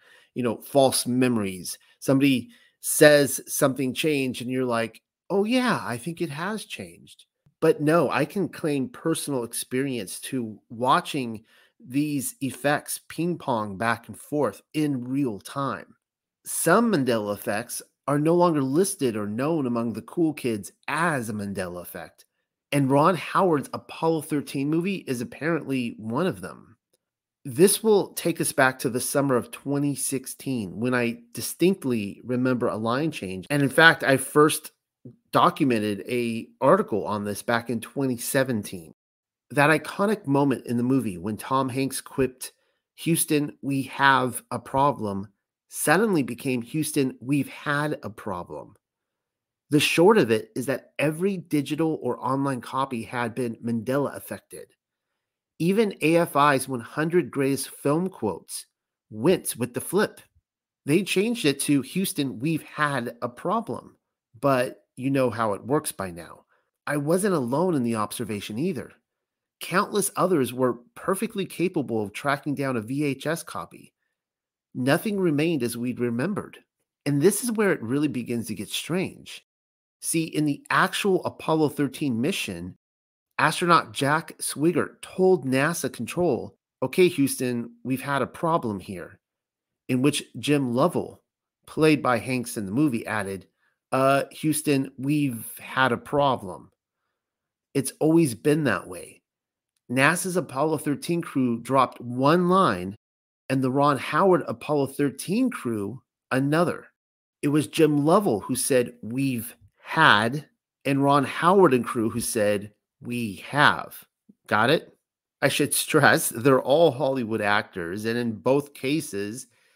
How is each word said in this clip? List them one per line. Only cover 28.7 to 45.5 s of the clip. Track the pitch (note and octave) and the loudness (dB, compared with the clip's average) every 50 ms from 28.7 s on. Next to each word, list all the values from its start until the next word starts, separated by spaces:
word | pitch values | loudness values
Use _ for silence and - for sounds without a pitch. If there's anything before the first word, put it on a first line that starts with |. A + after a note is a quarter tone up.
| C3 - | 2 0
to | - C#3 | -2 -2
the | A2+ B2+ | -2 -2
summer | A#2+ - - C#3+ C#3 C#3 C3 | -4 -2 0 0 2 2 2
of | A#2+ - - - | 2 0 -2 -8
twenty | - - C#3+ C#3 C#3+ C#3+ C#3+ C#3 | -12 -6 -4 -2 0 0 -2 -2
sixteen, | B2+ - - - C3 C3+ - - - - C#3+ C3 A#2+ G#2 F#2 D#2+ F#2+ | -2 -4 -4 -4 -6 -6 -8 -12 -10 -6 -4 -4 -4 -4 -6 -6 -4
when | A2+ B2+ B2+ | -2 0 0
I | B2 A#2+ A#2 A#2 A#2+ - _ - | 2 0 0 -2 -4 -10 _ -12
distinctly | - A2+ - - - E3+ F3+ G3 F#3+ - C3+ B2 A2+ G2+ G2+ E2+ - - | -10 -8 -8 -2 2 2 2 2 2 0 -2 -2 -2 -2 -4 -8 -10 -8
remember | A2 B2 B2 B2+ C3 B2+ A#2+ B2 | -4 -2 0 2 0 0 2 0
a | A2 E2 | -2 -2
line | G#2 A2 A2+ A#2 C3 D#3 D#3+ D3+ | -2 -2 0 0 0 0 -2 -4
change. | - - F#2 F#2 F#2 F2 - | -6 -8 -8 -8 -10 -6 -4
And | D3 D3 C#3+ | 0 0 0
in | C3+ | 2
fact, | C3+ - D#3+ E3 D#3 - - | 4 6 8 8 6 6 4
I | - C3+ | 2 2
first | C3 C3+ - - D3+ D3+ D#3 C#3+ - - - - _ _ _ _ _ _ - - _ _ _ | 2 0 0 2 4 4 4 2 0 -6 -12 -18 _ _ _ _ _ _ -20 -20 _ _ _
documented | - C#3+ C3+ E3+ F3 - E3 C3+ A#2+ A2 G#2 G#2+ G#2 G2 - - | 2 4 4 4 4 2 2 2 2 2 0 0 -2 -4 -4 -4
a | B2 B2 A#2+ A#2 A2+ A2+ A2+ - _ _ | -4 -4 -2 -2 -4 -6 -8 -10 _ _
article | B2 C3+ E3+ F#3+ G#3+ - A#2 G2+ E2 | 4 4 4 4 2 0 -2 -4 -2
on | D#2 G2+ G#2+ G2+ | -2 -4 -4 -4
this | G#2 G#2 - - | -4 -6 -6 -2
back | - A#2+ A#2 A2+ - | -2 -2 -2 -2 -2
in | B2 A2+ | -6 -6
twenty | A2+ - - C#3 C#3 C3 B2+ | -6 -8 -6 -4 -2 -2 -4
seventeen. | A2+ - - - C#3 C3+ B2+ B2+ G#2+ G2 - - F#2 E2 D#2 - _ _ _ _ _ _ _ _ _ _ _ | -4 -6 -2 0 0 0 0 -2 -4 -4 -6 -12 -14 -16 -18 -20 _ _ _ _ _ _ _ _ _ _ _
That | - D3 C#3+ D3+ | 0 2 4 4
iconic | D#3+ D3+ D3+ - - - G3+ G#3 A3 G3+ - | 4 2 0 -4 -4 -2 0 0 0 -2 -2
moment | C#3 C#3 C#3 C#3+ C#3 B2+ G#2+ - | 0 2 2 4 2 2 0 -2
in | - A#2+ A#2 | -4 -2 -2
the | A#2+ | 0
movie | B2 C3+ C3+ A#2 A2 F#2 F2 | 2 2 0 0 -2 -6 -6
when | E2 G#2 A2 | -6 -6 -6
Tom | G#2 - - C3 C3 C3+ C3 | -6 -6 -4 -4 -2 -2 -2
Hanks | A#2 C3+ C3+ C3 C3 - | -2 -4 -4 -4 -4 -8
quipped, | - - - - C3+ C3 B2+ - - - - _ _ _ _ _ _ _ _ | -12 -8 -2 -2 -2 -2 -2 -8 -16 -18 -18 _ _ _ _ _ _ _ _
"Houston, | - - D#3 E3+ D#3+ - - E3 D3 D3 C#3+ - _ - | -8 -2 0 0 0 0 0 0 0 0 -2 -6 _ -8
we | C3+ C#3 C3+ B2+ | -4 -4 -4 -4
have | A2+ - - C#3 C#3 C3+ B2+ B2+ B2+ A#2 - - _ | -6 -2 2 4 4 6 4 2 0 -2 -6 -10 _
a | - A#2 | -10 -10
problem," | - - - C3+ C3+ C#3+ C3 - G#2+ G#2 G2 G2 G2 G#2+ _ _ _ _ | -8 -4 0 2 2 2 0 -2 -4 -6 -6 -6 -8 -10 _ _ _ _